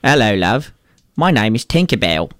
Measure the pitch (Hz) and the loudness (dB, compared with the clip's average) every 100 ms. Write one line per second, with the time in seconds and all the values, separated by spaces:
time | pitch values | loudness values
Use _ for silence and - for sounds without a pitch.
0 | - 143 110 101 87 113 151 - _ _ | 2 2 2 0 0 -2 -4 -20 _ _
1 | _ - 170 143 107 113 - 165 180 110 | _ -2 0 2 0 -2 -2 -2 0 0
2 | 87 80 82 | -2 -2 -4